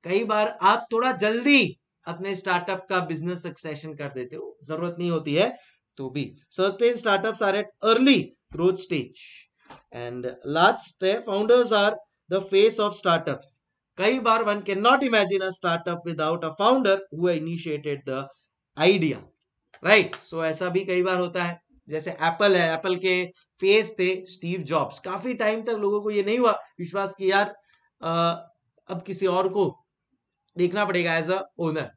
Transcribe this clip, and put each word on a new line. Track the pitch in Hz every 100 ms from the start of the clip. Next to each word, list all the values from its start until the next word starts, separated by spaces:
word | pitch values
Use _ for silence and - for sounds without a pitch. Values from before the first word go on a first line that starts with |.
कई | 165 196
बार | 220 214 214 -
आप | 196 233 -
थोड़ा | 226 254
जल्दी | 196 208 233 269 277 160 - _ _ -
अपने | 170 196 190
स्टार्टअप | 190 180 175 185 -
का | 185
बिजनेस | 165 156 170 175
सक्सेशन | 175 - 160 143 156 147
कर | 143
देते | 127 123 156
हो, | - -
जरूरत | 131 156 175 170
नहीं | 175
होती | 165 147 151
है | 226 254 _ _ _ -
तो | 131
भी। | 143 - - _ -
Certain | 190 190 240
startups | 240 - - 220 214
are | 202
at | 196 208 _ 214
early | 226 262 226 - _ _ 151
growth | 175 185
stage। | - 139 - - - - - _ _ - _ 120
And | 120 123 123 123 -
लास्ट | 156 190 - - _
है, | 190 226 226
founders | 196 214 247 233
are | 208 202 - _ _ _
the | 185 190
face | 196 220 220
of | 208
startups। | - 185 170 156 135 - - _ _ _ -
कई | 202 262
बार | 226 220
one | 202 208
cannot | 185 196 226 269
imagine | 269 226 185 190
a | 190
startup | 185 175 170 175 170 170
without | 156 156 170
a | 160 156
founder | 208 269 214 196 - 151
who | 175
initiated | 165 160 170 165 147 147 139 135
the | 131 139 _ _ _ _ -
idea, | 170 196 156 113 - _ _ _ _ - 170
right? | 214 - - -
So | 165 160
ऐसा | 156 180
भी | 180 190
कई | 180
बार | 185 180
होता | 180 180
है, | 175 170 _ _ -
जैसे | 156 160
एप्पल | - 165 165 202 185
है, | 165
एप्पल | 160 185 180
के | 185 180 180 - _ _
फेस | 190 208 220
थे | - 185 185 -
स्टीव | - 170 175
जॉब्स। | 139 156 139 -
काफी | - - 254
टाइम | 220 214 226
तक | 226
लोगों | 220 202 208
को | 208
ये | 208
नहीं | 196 240
हुआ | 233
विश्वास | 196 - - 170 190 196 190
कि | 190
यार, | 196 208 - _ _ _ _
अ, | 165 170 170 165 - _ _ _ -
अब | 175
किसी | 196 180 185
और | 180 190
को | 202 156 - _ _ _ _ _ _ _ 170
देखना | 175 196 208
पड़ेगा | 180 170 165
as | 160
a | 185 - -
owner। | 165 160 127